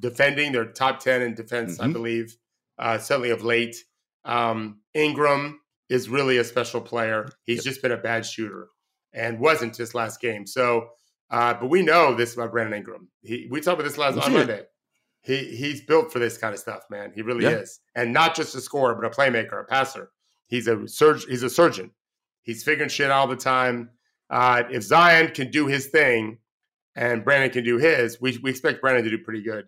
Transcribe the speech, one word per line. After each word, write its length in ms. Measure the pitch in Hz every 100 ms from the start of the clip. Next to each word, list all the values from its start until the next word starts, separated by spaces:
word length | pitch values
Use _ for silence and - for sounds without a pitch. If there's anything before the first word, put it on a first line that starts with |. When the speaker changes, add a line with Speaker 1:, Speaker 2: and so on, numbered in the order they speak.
Speaker 1:
defending. 520 | 120 117 143 139 147
They're 120 | 127
top 360 | 110 - 131 131
ten 220 | 131 127
in 120 | 123
defense, 440 | 113 110 120 113 85
I 60 |
Speaker 2:
Mm-hmm. 80 | 123
Speaker 1:
believe, 440 | 120 117 117 113 - _ _ _ -
uh, 200 | 120 113
certainly 320 | - 139 120
of 140 | 113
late. 320 | 113 117 117 - - _ _ _
Um, 560 | - 120 117 110 107 104 _
Ingram 680 | 151 151 135 147 139 147 147 _ _ -
is 180 | 127 110
really 300 | 135 135 127
a 60 |
special 360 | 117 127 117 120
player. 480 | 110 120 110 110 107 -
He's 160 | - 117
Speaker 2:
Yep. 60 |
Speaker 1:
just 180 | 135 131
been 100 | 127
a 40 | 113
bad 260 | 113 113
shooter 440 | 110 - 107 95 92 _ _ _ _
and 260 | 113 113 110
wasn't 380 | 147 151 117 113
this 180 | 113
last 260 | 120 113 -
game. 260 | 123 104 98
So, 420 | 127 123 117 117 - _ _ -
uh, 240 | 120 120
but 140 | 117 127
we 140 | 180
know 320 | 165 170 151
this 200 | 117 117
about 180 | 120 117
Brandon 260 | 117 110 104
Ingram. 300 | 95 92 90 _
He, 240 | 101 120 123
we 100 | 139
talked 180 | 156 175
about 60 | 147
this 100 | 143
last, 160 | 143
Speaker 2:
We've 100 | 131
Speaker 1:
on 60 | 143
Speaker 2:
seen 100 | 147
it. 60 | 127
Speaker 1:
Monday. 160 | 101 - _ _ _ _ _
He, 160 | - 135 131 113
he's 240 | 143 131
built 300 | - 160 156
for 60 | 123
this 180 | 117 113
kind 160 | 110
of 80 | 101
stuff, 220 | - 104 -
man. 220 | 101 101
He 80 | 95
really 220 | 113 120
Speaker 2:
Yeah. 60 | 127
Speaker 1:
is. 300 | 113 95 - _
And 180 | 120 120
not 220 | 139 165
just 200 | 165 156
a 60 | 131
scorer, 340 | - 143 127
but 120 | 110 113
a 40 |
playmaker, 500 | - 139 117 104 101
a 40 |
passer. 460 | - 131 131 - 95 _ _ _ -
He's 180 | 123 110
a 180 | 110 107
surg-, 360 | - 151 147 -
he's 140 | 127
a 60 | 127
surgeon. 420 | - 165 98 92 _ _ _ _ _
He's 200 | - 113
figuring 280 | - 147 143
shit 200 | - 143
out 100 | 135
all 60 | 131
the 80 | 131
time. 540 | 135 127 127 123 117 _ _ _ -
Uh, 360 | 123 123 120 120
if 120 | 127
Zion 460 | 101 156 175 165 160
can 180 | 151 127
do 160 | 147 139
his 200 | 139 131
thing 520 | 156 139 117 107 110 _ _ _ _ _
and 300 | - 120 117
Brandon 260 | 110 139 135
can 140 | 127
do 140 | 117 120
his, 420 | 160 147 117 -
we, 180 | 131 117
we 80 | 131
expect 300 | 127 156 117
Brandon 220 | 135 127
to 60 | 110
do 80 | 110
pretty 240 | 110 110
good. 240 | 107 107